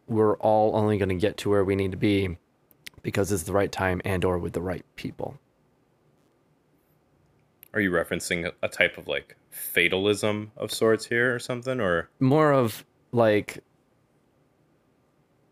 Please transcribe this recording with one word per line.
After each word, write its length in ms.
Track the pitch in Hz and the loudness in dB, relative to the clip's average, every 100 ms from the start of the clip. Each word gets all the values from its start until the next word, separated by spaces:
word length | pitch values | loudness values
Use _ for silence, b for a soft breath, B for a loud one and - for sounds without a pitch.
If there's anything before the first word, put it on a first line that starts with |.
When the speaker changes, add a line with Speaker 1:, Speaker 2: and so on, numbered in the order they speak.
| - | -2
Speaker 1:
we're 280 | 110 107 101 | 2 2 4
all 400 | 107 107 107 107 | 4 4 4 2
only 220 | 107 104 | 2 2
gonna 160 | 95 | 0
get 240 | 92 101 - | 0 -2 0
to 100 | 104 | 0
where 160 | 101 | 2
we 100 | 95 | 2
need 160 | 98 98 | 0 -2
to 40 | 92 | 0
be 400 | 107 98 95 82 _ _ _ _ - - | 2 2 0 -6 _ _ _ _ -20 -12
because 300 | - 107 92 | -6 -2 0
it's 120 | 98 | -2
the 80 | 90 | 0
right 180 | 98 98 | 0 0
time 300 | - 95 90 | -2 -2 -2
and 220 | - 92 92 | -2 -2 0
or 100 | 90 | -2
with 160 | 87 | -4
the 80 | - | -6
right 240 | 92 87 - - | -6 -8 -12 -14
people? 420 | - - - - _ _ _ _ _ _ _ _ _ _ _ _ _ _ _ _ _ _ _ _ _ _ - | -12 -10 -12 -12 _ _ _ _ _ _ _ _ _ _ _ _ _ _ _ _ _ _ _ _ _ _ -8
Speaker 2:
Are 60 | 107 | -2
you 100 | 101 | 2
referencing 560 | 85 82 87 - 87 85 | 2 0 -4 -2 -4 -4
a, 60 | - | -6
a 60 | 92 | -6
type 280 | - 90 - | 0 0 -2
of, 100 | 80 | -8
like, 300 | 71 - _ _ | -8 -8 _ _
fatalism 1000 | - - - 87 92 101 101 107 104 107 - | -16 -4 0 2 2 0 0 -2 -4 -8 -10
of 160 | 107 | -8
sorts 320 | - 113 110 | 0 2 2
here 300 | - 120 123 | 0 0 0
or 40 | 120 | -2
something, 400 | - 123 123 127 | -6 -8 -6 -2
or? 280 | 98 85 80 - | 0 0 -2 -2
Speaker 1:
More 320 | 131 151 151 | 2 4 4
of, 320 | 139 117 - - _ _ | 4 2 -2 -14 _ _
like, 500 | 120 113 104 95 - - _ _ _ _ _ _ _ _ _ _ _ _ _ _ _ _ _ _ | 2 4 4 0 -10 -18 _ _ _ _ _ _ _ _ _ _ _ _ _ _ _ _ _ _